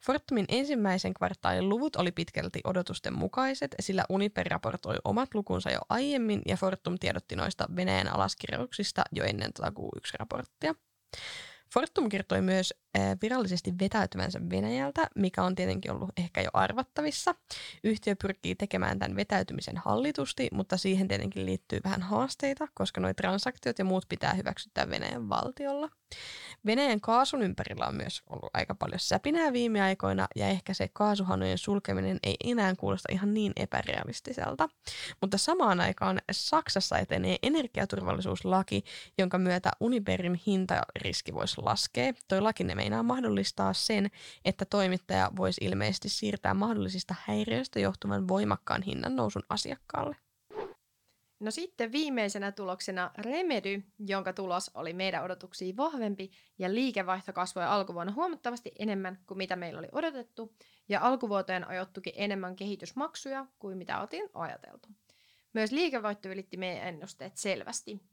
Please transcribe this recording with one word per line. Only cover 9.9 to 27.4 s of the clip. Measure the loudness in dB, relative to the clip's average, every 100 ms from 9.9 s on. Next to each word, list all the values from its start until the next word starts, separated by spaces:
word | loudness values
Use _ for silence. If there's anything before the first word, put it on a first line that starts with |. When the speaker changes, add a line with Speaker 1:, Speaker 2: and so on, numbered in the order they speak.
| -8
Speaker 1:
yksi | -8 -8
raporttia. | -6 -6 -8 _ -2 -2 _ _ _ -14 -12 -12 -14 -20 _
Fortum | 2 2 2 2
kertoi | 0 0 4
myös, | 4 4 2 -4 _ 2
eh, | 2 2
virallisesti | 2 2 2 0 0 0
vetäytyvänsä | 2 2 0 0 -2 -2 0
Venäjältä, | 0 2 0 0 0 0 2
mikä | 2 4
on | 2 2
tietenkin | 0 0 -2
ollut | -4 -2 -2
ehkä | -2 0
jo | 2
arvattavissa. | 4 2 2 -2 -2 -2 0 0 0 _ -12 -12 -2
Yhtiö | 0 2 2 0
pyrkii | 0 -2 -4 -2
tekemään | -2 0 0 0
tämän | -2 0
vetäytymisen | 2 2 2 -4 -4 -4
hallitusti, | 0 2 2 0 -4 0 -2
mutta | 0 0 0
siihen | 2 2 2
tietenkin | 0 -2 -2 0
liittyy | -2 _ -2
vähän | -2 -2
haasteita, | 0 2 2 0 -2 -2 -6
koska | -2 -2 0
noi | 0
transaktiot | 0 0 0 -2 -2 -4 0
ja | 2
muut | 2 0
pitää | -2 2
hyväksyttää | 2 0 -4 -6 -2 0
Venäjän | 0 -2 -4 -2
valtiolla. | 0 0 -4 -4 -2 -4 _ _ -14 -12 -12 -14 -4 2
Venäjän | 4 4 2
kaasun | 4 6 6 4